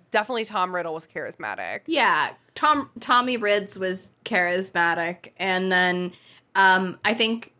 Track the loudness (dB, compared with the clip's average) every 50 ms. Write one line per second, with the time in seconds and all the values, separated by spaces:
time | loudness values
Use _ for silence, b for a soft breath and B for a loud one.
0 | _ _ -2 -2 0 -2 -2 -4 -4 -4 -2 -2 -2 0 -2 -2 -4 -4 -6 -8
1 | -10 -10 -10 -8 -8 -8 -8 -8 -8 -8 -6 -6 -6 -6 -8 -8 -6 -2 0 2
2 | 4 4 4 2 2 -2 -4 -8 _ _ -6 0 2 2 2 2 -2 -6 -10 -8
3 | -2 2 2 2 2 2 0 -2 0 2 2 0 0 -2 -4 -4 -4 -4 -2 -4
4 | -6 -8 -10 _ -8 -4 -2 0 0 2 0 0 -2 -2 0 0 2 2 2 0
5 | -2 -4 -4 -8 -12 -18 -10 -6 -2 -2 0 0 0 2 2 2 4 2 2 0
6 | -4 -6 b b b b b b b b 2 4 6 6 6 6 2 -2 -4 -4
7 | -2 -2 0 2 0 0 -2 -4 -8 -12 _ _